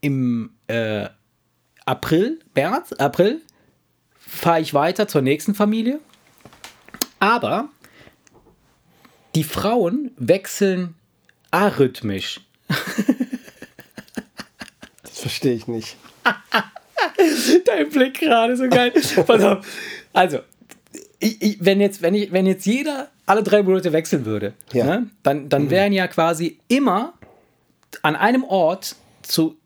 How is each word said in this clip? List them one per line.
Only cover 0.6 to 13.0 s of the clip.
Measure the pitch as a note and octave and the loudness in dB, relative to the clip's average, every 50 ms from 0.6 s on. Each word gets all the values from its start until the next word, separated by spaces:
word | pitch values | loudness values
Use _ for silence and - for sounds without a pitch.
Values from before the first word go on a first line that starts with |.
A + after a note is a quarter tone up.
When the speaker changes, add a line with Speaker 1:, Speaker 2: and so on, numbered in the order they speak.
| _ _ | _ _
Speaker 1:
äh, | A2+ A#2 A2+ A2 G#2+ G#2 G2+ - _ _ _ _ _ _ _ _ _ _ _ _ _ _ _ | -4 -2 -2 -2 -2 -4 -4 -6 _ _ _ _ _ _ _ _ _ _ _ _ _ _ _
April, | - - - - - D#3+ E3 G3 B3+ D#4+ D#4+ _ _ _ | -6 -6 -4 -2 0 2 2 2 0 -2 -8 _ _ _
März, | C3 C#3 E3+ A3+ D4+ E4 - - | -2 0 0 -2 -4 -6 -8 -4
April, | - C3+ C#3+ - - F3 G#3 C4 E4 - _ _ _ _ _ _ _ _ _ _ _ _ _ _ _ | -2 -2 -2 2 2 2 2 2 -4 -8 _ _ _ _ _ _ _ _ _ _ _ _ _ _ _
fahr | _ - - - - E3+ E3+ E3 | _ -18 -14 -4 0 0 2 2
ich | D#3+ - - | 0 0 0
weiter | C#3 D3 E3+ F3+ - G#3+ G#3 | 0 0 0 0 -2 -4 0
zur | - D3+ C3+ | 0 0 2
nächsten | C3 C#3+ C#3+ - - G3+ | 2 0 -2 -2 -6 0
Familie, | - G#3 G#3 G#3+ A3+ A3 A#3+ C4+ D4+ D4+ _ _ _ _ _ _ _ _ - - _ - - - _ _ - - - - - _ _ | 0 0 0 0 -2 -2 -4 -4 -6 -10 _ _ _ _ _ _ _ _ -20 -20 _ -20 -20 -20 _ _ -20 -12 -12 -12 -12 _ _
aber | F#3+ G3+ A#3 A#3+ - G#2 C#3+ G3 B3+ D4+ _ _ _ - _ - - - _ _ _ _ _ _ _ _ _ _ _ _ _ _ _ _ _ _ _ - _ _ _ _ _ | 0 0 0 0 0 -2 -2 -4 -4 -8 _ _ _ -20 _ -20 -20 -20 _ _ _ _ _ _ _ _ _ _ _ _ _ _ _ _ _ _ _ -20 _ _ _ _ _
die | D#3+ D3+ | -4 -4
Frauen | - - - - G3+ A3+ B3 G3+ E3+ F#3+ C#4+ D4+ B3+ - | -4 -6 -4 -2 0 0 0 0 0 -2 -4 -6 -8 -10
wechseln | - B2+ A2+ E3+ G3 F#3+ - - - G#3 G3 F#3 F3+ F3+ E3+ E3 _ _ _ _ _ _ _ _ _ _ _ | -10 2 2 2 2 2 -8 -4 -2 0 0 0 -2 -6 -8 -10 _ _ _ _ _ _ _ _ _ _ _
arrhythmisch. | - E3+ G3+ G#3 D3+ C#3 C#3 B2+ B2+ - - A2 G2 F#2+ F#2 - - - _ _ _ _ _ _ | 0 2 2 0 2 2 0 0 0 -6 -8 -6 -6 -6 -8 -10 -12 -14 _ _ _ _ _ _
<laughs> | D3 - - - - - | -6 -6 -6 -8 -6 -6